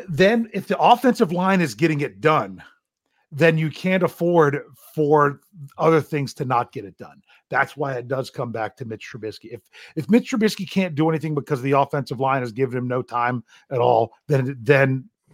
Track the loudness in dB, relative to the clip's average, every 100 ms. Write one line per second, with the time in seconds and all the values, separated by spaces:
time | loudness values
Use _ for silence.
0 | 0 2 4 4 -2 -8 -4 2 4 6
1 | 4 2 0 0 2 2 0 0 0 0
2 | -4 -2 2 2 0 -10 -20 _ _ _
3 | _ _ _ 2 2 4 -2 -4 -2 0
4 | 0 -2 2 4 4 2 -8 _ -10 -4
5 | 4 4 4 0 _ -20 -18 -2 2 2
6 | 0 -4 -6 -8 -4 -2 -4 -10 -16 -18
7 | -20 -20 _ _ _ -2 -2 -4 -6 -6
8 | -6 -6 -6 -8 -8 -6 -8 -8 -12 -12
9 | -14 -12 -12 -14 -16 -18 _ -20 -12 -10
10 | 2 2 2 0 -2 -2 -4 -2 -2 0
11 | 0 0 -4 -6 -4 -4 0 2 2 -2
12 | -6 -4 -2 -2 -4 -4 -4 -4 -4 -4
13 | -4 -4 -2 -4 -8 _ _ 0 2 2
14 | 0 -6 -2 -2 -2 -4 2 4 4 0
15 | -6 _ _